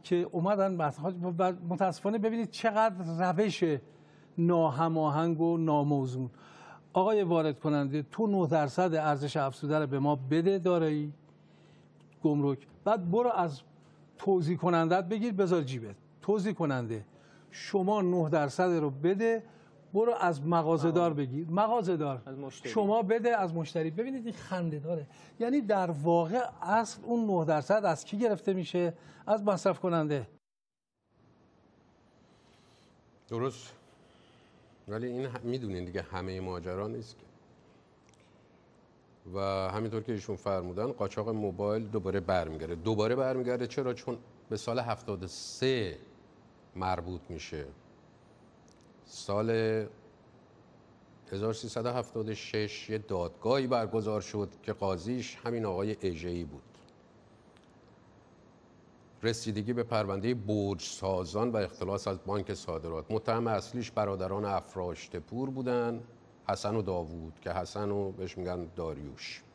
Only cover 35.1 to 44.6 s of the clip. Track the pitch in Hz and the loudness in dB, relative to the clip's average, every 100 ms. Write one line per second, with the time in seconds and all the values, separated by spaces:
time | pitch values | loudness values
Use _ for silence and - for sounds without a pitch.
35.1 | 123 135 120 120 127 113 92 90 92 - | -4 -6 -6 -6 -4 -4 -6 -6 -6 -6
36.1 | 92 92 92 92 90 90 92 107 117 117 | -6 -6 -6 -6 -6 -6 -6 -6 -8 -12
37.1 | - - - - - _ _ _ _ _ | -20 -20 -20 -20 -20 _ _ _ _ _
38.1 | _ _ - _ _ _ _ _ _ _ | _ _ -20 _ _ _ _ _ _ _
39.1 | _ - 95 98 98 95 104 113 110 107 | _ -8 -2 0 0 0 -2 -2 -4 -4
40.1 | 107 101 95 104 95 90 90 120 123 - | -6 -4 -4 -2 -2 -2 -4 -4 -2 -4
41.1 | - 107 110 104 90 104 110 107 110 92 | -2 -4 -2 -4 -2 0 0 -2 -4 0
42.1 | 95 85 92 80 78 80 85 90 110 110 | -2 2 0 0 -6 -6 -4 0 2 2
43.1 | 127 131 131 123 123 123 - 127 120 - | 2 0 0 -2 -2 -2 -2 -4 -4 -6
44.1 | 117 - - - 107 | -8 -12 -20 -8 -6